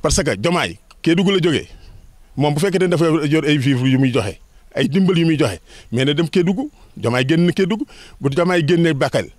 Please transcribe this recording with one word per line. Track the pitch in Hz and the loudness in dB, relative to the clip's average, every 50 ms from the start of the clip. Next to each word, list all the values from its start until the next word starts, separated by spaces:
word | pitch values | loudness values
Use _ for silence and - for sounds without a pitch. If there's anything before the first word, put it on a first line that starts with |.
Parce | - 156 - - | -2 -2 -2 0
que | 175 139 110 | 0 -2 -2
Diomaye | 95 107 170 175 170 131 98 85 - - _ - - | -2 0 0 0 0 -2 -4 -6 -10 -18 _ -20 -4
Kédougou | - 156 170 175 196 175 | 0 0 2 2 2 2
la | 196 190 | 2 2
jógee, | 156 170 147 117 - - - - - - - - - - - - - - - | 0 0 0 0 -4 -6 -18 -20 -20 -20 -20 -20 -20 -20 -20 -20 -20 -14 -4
moom | 131 135 147 147 | -2 -2 0 0
bu | 151 | 0
fekkee | 175 202 180 190 | -2 0 0 0
ne | 185 180 | 0 0
dafa | 175 151 170 165 156 165 147 | 2 2 2 2 2 0 0
yor | 147 151 160 147 | 0 0 0 2
ay | 147 147 147 | 2 0 2
vivres | 123 139 139 123 127 135 | 2 0 0 2 2 2
yu | 131 131 | 2 2
muy | 139 131 | 2 2
joxe, | 120 131 101 104 82 - - _ _ - - - - | 0 0 -2 -4 -8 -12 -20 _ _ -20 -20 -10 -4
ay | - 143 - | -4 -4 0
dimbal | 135 196 190 185 190 170 | 0 2 2 2 2 2
yu | 165 | 2
muy | 165 160 139 | 0 2 0
joxe, | 156 113 92 - _ - - - - - | 0 -2 -2 -8 _ -20 -20 -20 -14 -8
mais | - 120 131 | -4 -2 -2
na | 139 147 | 0 0
dem | 147 170 151 | -2 -2 0
Kédougou, | - 190 175 175 196 202 269 302 _ _ - - - | 0 0 0 0 -2 -2 -4 -8 _ _ -20 -20 -18
Diomaye | - 98 117 117 123 131 131 | -6 -4 -2 0 0 0 2
génn | 160 170 175 | 2 2 2
na | 175 | 2
Kédougou, | - - 190 175 214 220 285 _ - - - - - - | 2 0 0 -2 -2 -6 -6 _ -12 -20 -20 -20 -18 -4
bu | - 139 | -4 -2
Diomaye | 139 170 170 180 180 175 156 | 0 0 0 2 0 0 2
génnee | 143 180 170 170 165 160 | 2 2 2 2 0 0
Bakel | 135 143 135 - 127 92 - - | 0 -2 -2 -2 -4 -4 -4 -12